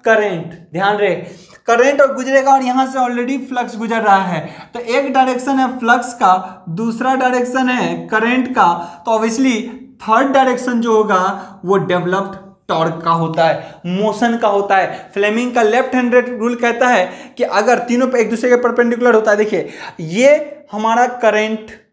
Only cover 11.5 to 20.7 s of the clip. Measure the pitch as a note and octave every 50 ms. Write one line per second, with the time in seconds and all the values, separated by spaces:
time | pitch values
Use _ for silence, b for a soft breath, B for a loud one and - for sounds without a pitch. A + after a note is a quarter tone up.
11.5 | - - - F3 G3 F#3+ D#3 - F3+ F3+ E3+ F3 F#3+ G3 G3 F#3+ - - - -
12.5 | - _ _ - E3+ D#3+ D#3+ D#3+ E3 - - E3+ E3 E3 E3 D#3+ D#3 D#3 E3 D#3+
13.5 | D3 - - - - - - F3 F3+ F#3+ G#3+ G#3+ G3+ G#3 B3 A#3 A3+ A#3 A#3 G#3
14.5 | G3+ G3+ G3 G3+ G3 F#3+ F3+ F3+ - - - - - G3+ G3+ G#3 G#3+ A#3 B3 B3
15.5 | A#3+ B3 A3+ G#3 A3 B3 B3+ B3+ C4 B3+ B3 A#3+ A#3+ B3 A#3+ B3 B3 G#3+ A3 A#3+
16.5 | B3 A#3 A#3+ A#3 A3+ A#3 B3+ B3 B3 G3 F3+ F3+ B B B B B - A#3+ -
17.5 | - - G#3+ A#3+ A#3+ A#3 A#3 - A#3 B3 C4 B3 B3+ A#3+ A#3 G3 A#3 A3+ - B3
18.5 | B3 A#3+ B3 A#3 A3+ A#3+ A#3+ A#3 A#3 A#3 B3 B3 A3+ A3 A3 A3+ G#3 G#3 A3 G#3+
19.5 | G#3+ F3 - B B B B B B - E3+ D#3 E3+ G#3+ B3+ C#4 D4 D#4 D4 -
20.5 | - - - _